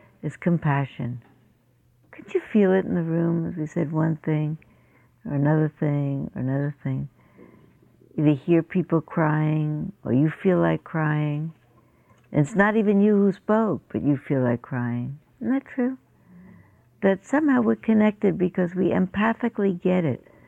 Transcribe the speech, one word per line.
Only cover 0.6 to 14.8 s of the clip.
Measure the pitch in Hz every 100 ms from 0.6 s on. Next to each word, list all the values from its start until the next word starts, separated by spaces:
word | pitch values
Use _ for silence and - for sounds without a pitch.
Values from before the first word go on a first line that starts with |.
| 156 139 135 - 113 120 - _ _ _ _ _ _ _ _
Could | - -
you | 370 -
feel | 220 196
it | 190
in | -
the | 180
room | 165 165 170 165 170
as | 175
we | 156
said | 170 147
one | 156 160 160
thing | - 151 151 156 _ _ _ _ _ _
or | -
another | 143 143 156 151 -
thing | 151 143 139 139 -
or | -
another | 127 139 143 143
thing? | 139 135 139 _ _ - - - _ _ _ _ _ -
You | 151
hear | 143 - 170
people | 160 185 170 165
crying, | - - 156 151 151 156 151 151 156 -
or | -
you | 123 156 -
feel | 190 175
like | 170 160
crying. | - 160 156 151 151 147 160 - _ _ _ _ _ _ _
And | - 143
it's |
not | 208 208 214
even | 208 196
you | 208 208
who | 202
spoke, | - - 214 220 135 -
but | -
you | 117 139
feel | - 139
like | 123 120
crying. | - 127